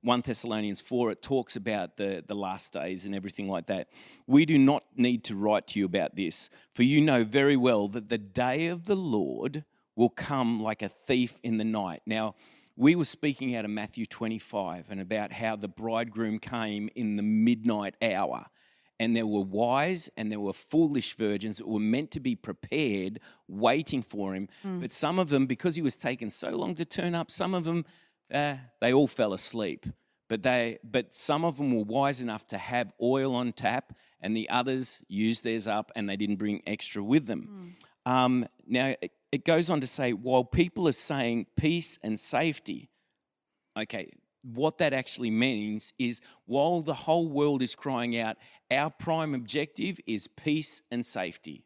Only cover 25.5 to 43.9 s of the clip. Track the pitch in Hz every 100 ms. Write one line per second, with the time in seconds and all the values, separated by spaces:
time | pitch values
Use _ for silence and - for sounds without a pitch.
25.5 | 131 180 160 147 - - 127 113 - -
26.5 | - - 160 165 - 175 170 165 - 180
27.5 | 185 165 170 156 _ _ _ _ 143 147
28.5 | 135 123 _ 117 127 143 - 110 92 -
29.5 | 117 101 - - - _ _ _ 110 127
30.5 | 123 117 - 117 123 - - - 151 170
31.5 | 135 143 120 104 120 139 127 123 107 -
32.5 | 101 - 123 113 _ 120 131 135 123 123
33.5 | - 98 123 - - _ _ 95 110 110
34.5 | 123 127 131 127 - - 98 110 113 117
35.5 | 113 104 104 107 - 101 98 104 101 107
36.5 | 104 - 107 - 107 101 147 120 101 -
37.5 | 196 175 180 - _ - 127 127 127 117
38.5 | _ - 123 135 131 90 _ _ 139 -
39.5 | 165 170 160 127 - 127 107 123 127 127
40.5 | - 180 - 170 131 - 143 120 117 -
41.5 | - 156 170 160 - 104 107 - 127 160
42.5 | 143 - 67 - _ _ _ _ _ _
43.5 | _ _ - 110